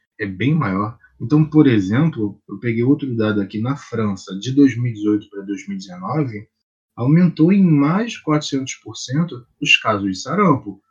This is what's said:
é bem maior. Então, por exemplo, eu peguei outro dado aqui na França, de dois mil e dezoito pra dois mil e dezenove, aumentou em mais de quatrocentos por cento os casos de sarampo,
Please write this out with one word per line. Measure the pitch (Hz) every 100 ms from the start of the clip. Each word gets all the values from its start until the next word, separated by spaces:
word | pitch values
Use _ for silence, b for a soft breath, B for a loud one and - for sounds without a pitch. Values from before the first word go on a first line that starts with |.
| _ -
é | 95
bem | 92 120
maior. | 160 107 95 110 - b -
Então, | 120 151 156
por | 151 139
exemplo, | 110 92 113 165 123 104 92 -
eu | 104
peguei | 123 117
outro | 120 147 135 117
dado | 107 104
aqui | 98 107
na | 120 139
França, | - 113 107 95 - 95
de | 113
dois | 135 139 113
mil | 120
e |
dezoito | 107 104 107 -
pra | 101
dois | 98 98 -
mil | 98
e |
dezenove, | 95 90 95 147 135 107 110 _ _ _ _ -
aumentou | 123 160 180 - 160
em | 202
mais | 180 147 143 185 320
de | -
quatrocentos | - 147 147 139 131 -
por | 117 107
cento | - 139 165 123 - _
os | 156 -
casos | 117 104 98
de | 95
sarampo, | 127 170 196 135 104 95 _